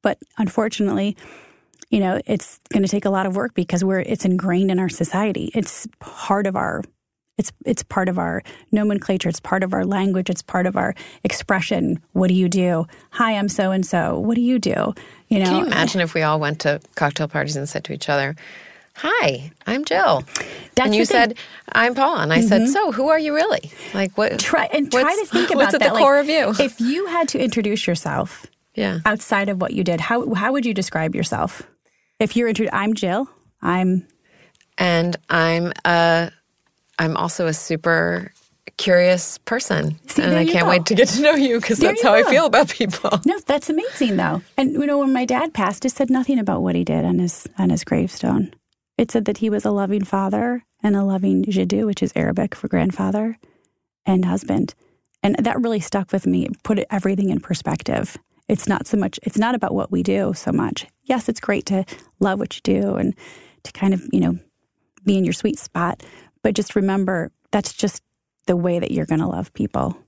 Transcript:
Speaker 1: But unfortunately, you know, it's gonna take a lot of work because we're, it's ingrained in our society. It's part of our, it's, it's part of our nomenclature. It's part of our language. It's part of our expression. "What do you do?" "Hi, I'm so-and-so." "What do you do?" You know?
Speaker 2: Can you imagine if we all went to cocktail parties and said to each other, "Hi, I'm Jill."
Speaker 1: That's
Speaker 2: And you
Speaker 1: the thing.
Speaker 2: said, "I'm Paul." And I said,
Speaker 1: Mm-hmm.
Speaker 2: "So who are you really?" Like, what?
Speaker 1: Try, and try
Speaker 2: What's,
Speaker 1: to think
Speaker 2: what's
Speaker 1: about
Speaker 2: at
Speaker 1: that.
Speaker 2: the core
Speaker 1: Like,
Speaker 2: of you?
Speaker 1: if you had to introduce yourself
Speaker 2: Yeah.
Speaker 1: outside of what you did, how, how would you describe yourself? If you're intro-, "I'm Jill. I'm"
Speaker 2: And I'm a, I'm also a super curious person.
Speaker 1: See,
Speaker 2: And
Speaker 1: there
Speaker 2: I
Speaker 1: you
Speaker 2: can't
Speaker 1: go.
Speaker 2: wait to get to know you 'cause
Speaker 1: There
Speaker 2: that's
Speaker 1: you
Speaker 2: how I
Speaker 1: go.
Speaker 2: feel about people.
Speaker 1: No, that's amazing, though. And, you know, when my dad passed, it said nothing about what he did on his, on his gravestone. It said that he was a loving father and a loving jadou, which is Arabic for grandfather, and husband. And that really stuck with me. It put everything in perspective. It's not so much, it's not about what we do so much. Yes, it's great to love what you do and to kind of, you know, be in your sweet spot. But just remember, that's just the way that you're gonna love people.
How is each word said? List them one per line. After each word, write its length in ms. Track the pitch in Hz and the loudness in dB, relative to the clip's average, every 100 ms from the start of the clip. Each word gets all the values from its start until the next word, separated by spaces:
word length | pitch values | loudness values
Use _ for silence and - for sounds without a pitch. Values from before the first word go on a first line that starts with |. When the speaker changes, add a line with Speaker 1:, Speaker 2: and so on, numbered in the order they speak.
Speaker 1:
But 160 | 208 - - - | 0 -2 -10 -4
unfortunately, 800 | 202 - 214 - 202 196 202 - - - - _ _ - - | -2 0 -2 -2 -2 0 -2 -4 -16 -20 -20 _ _ -20 -2
you 100 | 220 | 0
know, 220 | 185 - - | 2 -2 -2
it's 340 | 208 - - _ | -4 -4 -10 _
gonna 180 | 214 190 | 0 0
take 160 | 208 | 0
a 60 | 196 | 0
lot 160 | 196 190 | 0 -2
of 100 | 190 | -2
work 180 | 233 | -2
because 300 | - 175 175 | -4 -2 0
we're, 160 | 190 190 | 0 0
it's 240 | - 226 | -2 -2
ingrained 480 | 190 180 185 175 190 | 0 0 2 2 2
in 80 | 185 | 0
our 80 | 185 | -2
society. 640 | 175 170 185 214 - - | -2 -2 0 -2 -2 -4
It's 320 | 226 185 - 220 _ | -4 -4 -6 -12 _
part 480 | - - - 196 196 | -20 -14 -2 0 0
of 80 | 185 | -2
our, 260 | 190 85 - _ _ _ _ - | -2 -4 -8 _ _ _ _ -6
it's, 140 | - - - | -6 -6 -4
it's 180 | - | -4
part 240 | - - 185 | -2 -2 0
of 100 | 180 | -2
our 260 | 170 170 - - _ | -2 -4 -8 -20 _
nomenclature. 560 | 208 214 202 - 190 175 | 0 0 -2 -2 -2 -2
It's 120 | 165 | -6
part 220 | - 190 | -2 -2
of 100 | 190 | 0
our 100 | 190 | -2
language. 460 | 190 196 196 185 185 | -2 0 0 0 -2
It's 120 | 180 | -6
part 240 | - 185 180 | -4 -2 0
of 120 | 190 | 0
our 160 | 185 - - - 170 | -2 -4 -14 -8 -6
expression. 760 | - - 196 160 202 175 165 _ | -6 0 0 0 -2 0 -4 _
"What 140 | 185 185 | 0 2
do 60 | 185 | 4
you 120 | 180 | 2
do?" 380 | 185 180 165 160 - - | 2 2 0 -4 -10 -16
"Hi, 200 | - 226 214 | -2 -2 0
I'm 120 | 202 | -2
so-and-so." 720 | - 190 190 185 175 160 - | 0 0 0 0 0 0 -2
"What 160 | 208 233 | 0 0
do 60 | |
you 180 | 240 254 | 2 2
do?" 340 | - - - - - - _ | 0 0 -2 -4 -14 -20 _
You 120 | 208 | 2
know? 60 | 185 | 2
Speaker 2:
Can 100 | - | 2
you 80 | 339 | 2
imagine 360 | 185 160 190 | 2 0 0
if 120 | 170 | -2
we 80 | 165 | 0
all 180 | 156 156 | 0 0
went 200 | 147 151 | -2 -2
to 180 | 147 143 - - | -2 -2 -6 -2
cocktail 320 | 147 151 151 | -2 0 -4
parties 280 | 147 143 151 | -4 -4 -6
and 120 | 143 | -6
said 160 | - - | -8 -8
to 80 | |
each 160 | 143 - | -8 -2
other, 260 | 143 139 156 - - - - _ - | -2 -2 -6 -16 -20 -20 -20 _ -8
"Hi, 540 | 302 453 156 127 147 _ - | -2 0 0 -2 -12 _ -6
I'm 200 | 247 302 | -6 -2
Jill." 380 | - 339 143 135 - - - - - | 2 2 2 -2 -10 -10 -14 -4 0
Speaker 1:
That's 120 | 254 | 2
Speaker 2:
And 80 | 214 | 2
you 60 | |
Speaker 1:
the 40 | 226 | 4
thing. 220 | 240 233 | 4 4
Speaker 2:
said, 80 | 233 - - - | 0 -14 -20 -2
"I'm 240 | 226 233 247 | 2 2 2
Paul." 220 | 277 330 | 2 2
And 140 | 151 | 2
I 100 | 160 | 4
said, 200 | 233 208 | 6 4
Speaker 1:
Mm-hmm. 100 | 233 | 4
Speaker 2:
"So 200 | 381 403 | 2 0
who 180 | 214 277 | 0 2
are 80 | 320 | 2
you 140 | 302 | 2
really?" 380 | 294 392 - 151 - - | 0 0 0 -4 -16 -8
Like, 220 | 196 190 - | -4 -2 0
what? 200 | 214 - | 0 0
Speaker 1:
Try, 280 | - 330 - | 0 0 0
and 200 | 302 277 | -2 0
try 100 | 247 | 2
Speaker 2:
What's, 200 | 285 403 | 2 0
Speaker 1:
to 140 | 392 349 | 0 0
think 200 | 349 294 | 2 2
Speaker 2:
what's 180 | 277 | 4
Speaker 1:
about 0 | |
Speaker 2:
at 60 | 294 | 4
Speaker 1:
that. 140 | - | 2
Speaker 2:
the 60 | 226 | 6
core 180 | 277 277 | 6 6
Speaker 1:
Like, 40 | 285 | 4
Speaker 2:
of 340 | 311 240 214 | 2 2 2
you? 40 | 277 | 0
Speaker 1:
if 140 | - | 0
you 280 | 233 311 392 | 0 0 -2
had 200 | 339 330 | 0 0
to 100 | - | 0
introduce 440 | 254 233 208 208 - | 0 0 -2 -2 -2
yourself 580 | 170 147 139 - - - _ _ - | -2 -2 -4 -4 -8 -20 _ _ -4
Speaker 2:
Yeah. 240 | 202 175 | -4 0
Speaker 1:
outside 460 | 185 214 - 202 202 | 0 -2 0 0 0
of 100 | 190 | -2
what 120 | 185 | -2
you 100 | - | 0
did, 160 | 180 165 | 0 0
how, 320 | 165 233 - 196 | 0 -2 0 -2
how 160 | 214 | 0
would 140 | 277 240 | 0 0
you 100 | 196 | -2
describe 400 | 185 160 160 - | -4 -2 -2 -2
yourself? 480 | 170 - - - - _ _ _ _ _ | -4 -2 -4 -6 -20 _ _ _ _ _
If 160 | 220 233 | -2 0
you're 140 | 233 | 0
intro-, 180 | 208 220 | 0 -2
"I'm 220 | - 208 | 0 -2
Jill. 360 | 220 185 196 269 _ _ _ | -2 0 -2 -4 _ _ _
I'm" 420 | 175 180 185 185 - _ _ _ _ _ _ - | -2 2 2 0 -2 _ _ _ _ _ _ -2
Speaker 2:
And 380 | 180 170 175 160 - | 2 2 0 -4 -2
I'm 420 | 165 165 165 175 - - | 2 2 2 -2 -2 2
a, 440 | 170 170 165 165 _ _ _ _ _ _ - | 4 4 4 0 _ _ _ _ _ _ -2
I'm 180 | 160 - | -2 0
also 300 | 170 - 170 | -2 -2 -2
a 60 | |
super 800 | 156 - 160 165 165 170 175 185 _ _ _ - - | -2 -4 -2 2 2 2 -2 -8 _ _ _ -20 -6
curious 600 | - 175 180 180 - - | 4 6 6 2 -2 -10
person. 580 | - 240 - 175 151 156 - | -6 -4 -2 -2 -2 -6 -2
Speaker 1:
See, 140 | - | 0
Speaker 2:
And 100 | - | 2
Speaker 1:
there 80 | 165 | 4
Speaker 2:
I 40 | |
Speaker 1:
you 80 | 226 | 4
Speaker 2:
can't 140 | 175 170 | 4 4
Speaker 1:
go. 40 | |
Speaker 2:
wait 160 | 180 165 | 2 2
to 60 | 202 | 4
get 120 | - | 4
to 120 | 214 | 4
know 120 | 294 | 4
you 260 | 302 269 233 | 4 4 2
'cause 180 | - 226 | 0 2
Speaker 1:
There 100 | - | 4
Speaker 2:
that's 140 | - | 4
Speaker 1:
you 60 | 233 | 6
Speaker 2:
how 40 | |
I 80 | 214 | 6
Speaker 1:
go. 80 | 269 | 6
Speaker 2:
feel 160 | 277 311 | 4 6
about 240 | 220 - | 4 4
people. 500 | - 202 - 196 190 277 | 0 -2 -2 -2 0 0
Speaker 1:
No, 140 | 403 - | 0 0
that's 240 | 285 - | -2 0
amazing, 460 | 311 466 - 247 190 | -2 -2 -2 0 2
though. 260 | - 185 - - | 0 -2 -4 -2
And, 180 | 269 | 0
you 120 | 302 294 | 0 0
know, 140 | 285 | 2
when 120 | 269 | 2
my 140 | 254 247 | 2 2
dad 260 | 254 320 | 0 0
passed, 320 | 220 202 202 | 0 -2 0
it 60 | 262 | -4
said 180 | - 262 | -2 0
nothing 260 | 262 254 262 | 2 2 0
about 240 | 196 185 | 0 0
what 140 | 185 175 | 0 0
he 80 | |
did 200 | 170 160 160 | 0 0 2
on 120 | 180 | 2
his, 300 | 175 - - - | 0 -4 -10 -2
on 140 | 185 | 0
his 120 | 160 | 0
gravestone. 680 | - 165 175 - - - 185 - _ _ _ - | 0 -2 -2 -4 -2 -2 -2 -10 _ _ _ -4
It 100 | 226 | 0
said 160 | 233 208 | 0 -2
that 120 | 202 | -2
he 100 | 220 | -2
was 160 | 208 214 | 0 0
a 60 | |
loving 320 | 202 196 208 | 0 0 -2
father 600 | 196 196 196 208 240 247 _ _ | 0 -2 0 0 -2 -4 _ _
and 120 | 214 196 | 0 2
a 80 | |
loving 400 | 196 190 190 190 196 | 2 0 2 2 2
jadou, 420 | 190 185 196 220 | 0 0 0 0
which 160 | 196 | -2
is 100 | 190 - | -2 -2
Arabic 380 | 165 180 202 | -2 0 -4
for 140 | - - | -6 -2
grandfather, 720 | 180 165 180 190 208 220 226 _ _ _ _ _ _ - | 0 0 -2 -2 -2 -4 -8 _ _ _ _ _ _ 0
and 200 | 185 180 | 2 2
husband. 500 | 190 - - - - _ _ _ _ | -2 -2 -2 -2 -6 _ _ _ _
And 120 | 202 - | -2 0
that 220 | 220 254 | 0 0
really 200 | 233 214 | -2 -2
stuck 320 | - 196 185 | -2 -4 -2
with 160 | 196 180 | -2 0
me. 180 | - - | 0 -2
It 160 | - | -6
put 160 | - 208 - | -2 -2 0
everything 380 | 196 190 190 196 | -2 0 0 0
in 80 | 175 | -2
perspective. 760 | - 175 - 165 - - - - _ _ - | -2 -4 -2 -4 -2 -2 -2 -10 _ _ -4
It's 200 | 214 - | -2 0
not 180 | 196 - | -2 0
so 100 | 214 | -2
much, 220 | 185 - | -2 -4
it's 140 | - - | -4 0
not 160 | 226 247 | 0 0
about 180 | 190 | -2
what 180 | 190 - | -2 -2
we 120 | 180 | -2
do 300 | 180 196 190 160 | 0 0 0 -4
so 160 | - | -2
much. 340 | - - - - _ | -2 -2 -6 -12 _
Yes, 240 | - 254 226 | -4 -2 -2
it's 100 | 226 | -6
great 260 | - 202 - | -4 -4 -2
to 160 | 190 190 - - _ | -4 -4 -12 -20 _
love 180 | 196 196 | -2 -2
what 180 | - - | -6 -6
you 60 | |
do 320 | - 196 196 190 | -2 0 0 -2
and 200 | 196 185 - - - _ | -4 -4 -14 -20 -20 _
to 80 | - | -18
kind 220 | - 98 92 | -2 0 0
of, 120 | - | -2
you 80 | 95 | 0
know, 180 | 85 85 _ _ _ _ _ _ | 0 -2 _ _ _ _ _ _
be 140 | 190 190 | 0 2
in 60 | |
your 100 | 175 | 0
sweet 240 | 165 214 - | 0 -2 -4
spot. 460 | - 170 170 - - - - _ | -6 -4 -4 -4 -12 -20 -20 _
But 120 | 214 208 | -2 0
just 200 | 202 208 | -2 0
remember, 560 | 196 196 185 180 165 _ _ | 0 0 0 -2 -4 _ _
that's 200 | 202 - | -2 -2
just 300 | - 208 - _ _ _ _ - | -4 -4 -4 _ _ _ _ -2
the 80 | 175 | 0
way 220 | 180 175 | 2 0
that 100 | - | -2
you're 140 | - - | -4 0
gonna 240 | 156 165 | 0 0
love 240 | 87 - | -4 -8
people. 420 | - 101 - 156 - | -6 -4 -2 -4 -4